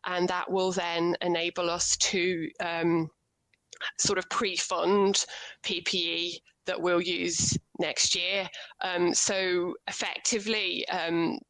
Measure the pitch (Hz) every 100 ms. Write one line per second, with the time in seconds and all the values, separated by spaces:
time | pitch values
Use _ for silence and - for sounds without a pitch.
0 | - 180 180 180 - 190 185 185 170 170
1 | 170 - 180 170 170 170 175 175 - -
2 | - 196 175 175 160 - 175 170 165 170
3 | 160 - _ _ _ _ _ - - -
4 | - 190 - - 214 175 - 180 170 202
5 | 196 196 - - - - - 175 175 185
6 | 170 170 175 - - _ - 185 175 175
7 | 175 175 175 170 - - - - 165 -
8 | - 175 175 196 185 - - - 190 180
9 | 175 170 - 196 190 180 175 - - -
10 | 202 - - 233 202 214 190 175 - 185
11 | 165 170 165 - -